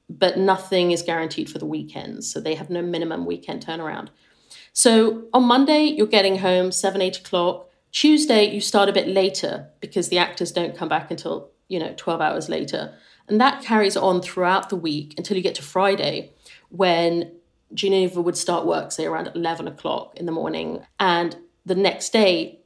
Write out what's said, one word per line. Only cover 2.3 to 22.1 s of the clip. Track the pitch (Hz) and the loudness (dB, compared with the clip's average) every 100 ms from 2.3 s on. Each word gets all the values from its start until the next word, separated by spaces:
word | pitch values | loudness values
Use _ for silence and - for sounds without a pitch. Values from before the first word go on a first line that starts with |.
So | 143 | -8
they | 156 | -6
have | 156 175 | -6 -6
no | 175 | -6
minimum | 175 165 165 - - | -4 -4 -4 -4 -6
weekend | 170 - - - | -8 -8 -10 -10
turnaround. | 165 156 - - _ _ _ _ - - | -10 -8 -10 -14 _ _ _ _ -20 -6
So | - 240 226 220 226 - | 4 6 8 6 0 2
on | 254 | 4
Monday, | 247 254 277 302 | 6 6 6 4
you're | 302 202 214 | 4 2 2
getting | 214 190 190 | 4 4 2
home | 185 180 185 | 2 2 2
seven, | - 196 196 | 0 -2 0
eight | 185 185 | -2 -4
o'clock. | - 180 175 - - _ _ | -4 0 0 -2 -12 _ _
Tuesday, | - 302 302 302 220 208 | 2 6 6 6 4 4
you | 208 | 0
start | - 202 196 | 0 2 4
a | |
bit | 196 - | 2 2
later | 190 190 - 160 156 - _ | 2 0 -2 -6 -8 -12 _
because | - 185 170 | -6 -4 0
the | 175 | 0
actors | 175 - 170 | 0 -4 -6
don't | 180 170 - | -4 -4 -6
come | 160 | -4
back | 156 160 | -4 -4
until, | 240 165 160 - _ _ | -10 -6 -8 -10 _ _
you | 180 | -8
know, | - - | -6 -8
twelve | - 165 | -6 -2
hours | 156 160 156 | -2 -4 -4
later. | 160 - 156 - - _ _ - | -6 -4 -6 -8 -14 _ _ -2
And | 214 | 2
that | 269 269 | 2 2
carries | - 220 196 - | 0 2 2 2
on | 190 180 | 2 2
throughout | 180 185 180 190 190 | -2 -2 2 0 0
the | 185 | -4
week | 160 147 147 - | -4 -4 -6 -10
until | - 190 | -4 -2
you | |
get | 180 - | -2 -6
to | |
Friday, | 143 185 196 196 147 156 - _ - - _ | -4 0 0 0 -2 -6 -10 _ -20 -20 _
when | 170 185 170 170 170 165 - _ _ _ | -2 2 2 2 0 -4 -12 _ _ _
Geneva | - 196 190 180 180 | -4 0 2 2 0
would | 170 170 | -2 -2
start | - 170 165 | -2 -2 0
work, | 151 - | -2 -4
say, | - | -6
around | 160 160 170 | -4 -6 -6
eleven | 170 170 165 160 | -4 -4 -4 -8
o'clock | 147 160 - - - | -8 -6 -6 -8 -10
in | 175 | -6
the | |
morning. | 165 160 160 160 165 - - | -4 -4 -6 -6 -10 -12 -2
And | 190 170 170 - - _ | 0 2 -2 -6 -18 _
the | 190 | -4
next | 185 190 - - | 2 2 0 0